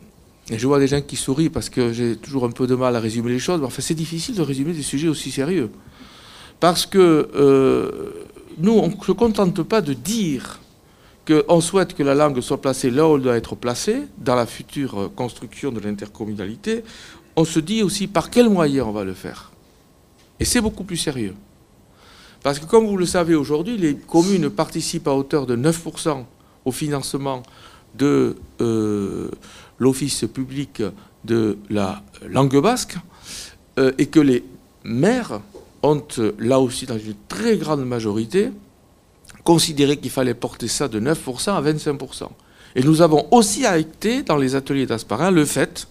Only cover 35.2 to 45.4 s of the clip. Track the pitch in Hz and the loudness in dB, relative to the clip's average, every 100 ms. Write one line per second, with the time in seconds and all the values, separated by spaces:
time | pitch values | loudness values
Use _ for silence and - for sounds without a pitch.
35.2 | 220 104 101 - - _ 139 147 - - | -2 -8 -12 -20 -20 _ 2 2 0 -2
36.2 | 107 104 113 131 131 120 131 113 110 101 | -2 0 2 2 2 -2 -8 -8 -8 -14
37.2 | - 185 233 202 156 151 127 120 110 104 | -12 -4 0 0 0 -2 -2 -4 -2 -2
38.2 | 117 185 240 - - _ _ _ _ _ | -2 -2 -2 -6 -18 _ _ _ _ _
39.2 | - - - 170 170 143 139 143 127 - | -20 -4 2 2 2 2 2 2 -2 -2
40.2 | 127 120 127 - 117 - 143 110 123 - | -2 -2 -6 -8 -6 -4 -4 -2 -2 -2
41.2 | - 123 - 190 143 156 156 139 131 - | -4 -6 -4 0 0 -2 -4 -6 -8 -12
42.2 | - - _ _ - - 135 156 170 156 | -14 -14 _ _ -6 0 4 6 6 6
43.2 | - 240 208 - 247 170 156 - 208 254 | 6 4 4 2 2 2 -2 -4 -2 -2
44.2 | - 151 131 135 135 139 127 113 - 110 | 0 0 0 -2 -2 -2 -2 -4 -4 -2
45.2 | 175 175 | 2 2